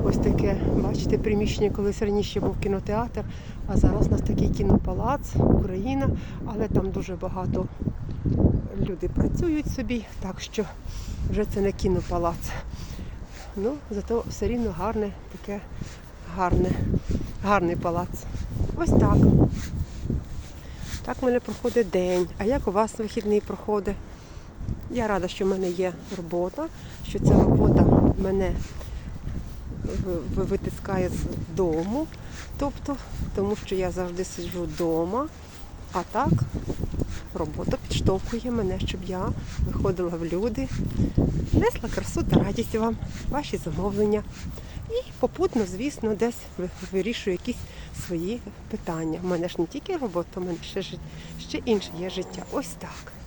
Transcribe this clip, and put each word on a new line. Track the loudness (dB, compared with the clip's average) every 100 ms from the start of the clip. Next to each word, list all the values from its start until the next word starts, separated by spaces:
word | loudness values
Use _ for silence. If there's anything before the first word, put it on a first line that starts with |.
ось | 4 4
таке, | 4 4 2 2 2 2
бачите, | 2 0 2 2
приміщення, | 4 2 2 2 2
колись | 2 0 2
раніше | 2 2 0 0
був | 0 0
кінотеатр, | 0 0 0 0 0 -4 -6 -8 -10 -6 2
а | 6
зараз | 6 6 4
у |
нас | 4
такий | 4 4 4
кінопалац, | 4 6 6 4 0 0 0 0 4
Україна, | 6 6 4 0 0 2 2 0 -6 -8 -6
але | -2 2
там | 2 2
дуже | -2 -4 -6
багато | -4 -4 -2 -2 -2 -4 -4 -4 -6 -2 0 4 4 4 0 -2
люди | -2 0 -2
працюють | 2 2 2 0 0 0
собі, | -2 -2 -2 -4 -8
так | -8 -6
що | -6 -4 -4 -6 -8 -8 -6 -4 0
вже | 0
це | 0 2
не | 0
кінопалац. | 2 2 2 2 0 0 0 -4 -6 -8 -8 -8 -8 -8 -10 -12 -12 -10 -2
Ну, | -2 -2 -4
зато | -6 0 0 0
все | -2 0
рівно | 0 0 0
гарне, | -2 0 -2 -4 -12
таке | -12 -8 -8 -8 -8 -8 -10 -16 -14 -8 0
гарне, | 4 4 4 2 2 0 2 0 -2 -2
гарний | 4 4 4 0
палац. | 0 0 -2 -6 -6 -6 -4 -2 0 2
Ось | 6
так. | 6 8 8 8 8 6 2 -4 -4 -4 -6 -4 -4 -4 -8 -8 -12 -12 -10 -8 -6
Так | -6 0
в |
мене | 2 2
проходить | 0 -4 2 2 4
день. | 2 4 2 2 0
А |
як | 2 2 2
у |
вас | 2 2 0
вихідний | -4 -2 2 2
проходить? | 2 -6 0 0 0 -4 -8 -14 -14 -14 -14 -8 -6 -6 -4
Я | -2 0
рада, | 0 0
що | 0
в | 0
мене | 2 0
є | 0 -2 -2 -10 -8
робота, | -2 0 0 -2 -6 -8 -12 -10 -6
що | 2
ця | 8
робота | 8 8 8 8 8 8 8 6 4
мене | 2 2 2 0 -4 -8 -8 -8 -8 -8 -6 -6 -8 -10 -10 -6
в-, | -4 -2 0 -2 0 -2
в-, | 0
витискає | 0 -2 -6 -2 0 2
з | 0 -2 -4 -4 0
дому, | 2 2 0 -2 -2 -6 -10 -10 -10 -4
тобто, | -4 -4 -4 -4 -6 -6 -4
тому | 0 0 -2 -2
що |
я | -2 -2
завжди | -2 -4 -4
сиджу | -6 -6 -6 -4
вдома, | -4 0 2 2 2 0 -2 -8 -14 -14 -14 -12 -6
а | -4 -2
так | 0 4 4 2 -4 -4 -4 -2 -2 -2 -4 -8
робота | -6 -4 -2 -2 -2 -2
підштовхує | 0 2 2 0 -4 -2
мене, | -2 0 -2
щоб | -4 -4
я | -4 -4 -2 -4 -6 -2 -2
виходила | 2 0 0 -2
в | -2
люди, | -2 0 0 -2 -2 -2 -2 2 2 4 2 2 4
несла | 6 4 2 -4
красу | -2 -2 0
та | 2 2
радість | 2 -2 -2
вам, | 0 0 -2 -6 -6 -2
ваші | -2 -2 -4
замовлення. | -4 -2 -2 2 2 2 -2 -10 -10 -10 -10 -10 -4
І | -4 -4 -2
попутно, | -2 0 0 2 -2
звісно, | -2 -4 -2 -2
десь | 2 0 -2 -12 -8
ви-, | -8 -8 -4
вирішую | -2 0 -2 -2 -2
якісь | -4 -6 -8 -12 -12 -10 -6
свої | -4 -2 -4 -8 -14 -10
питання. | -8 -4 -4 -2 -2
У | -2
мене | 0 0
ж | -2
не | -2
тільки | -4 -4 -4
робота, | -2 -2 -4 -6
у |
мене | -4 -6
ще | -6 -6
жит-, | -6 -10 -12 -14 -12 -12
ще | -8 -4
інше | 2 2 0 -8
є | -6
життя. | -6 -6 -8 -6
Ось | -6 -4 -10
так. | -12 -12 -14 -16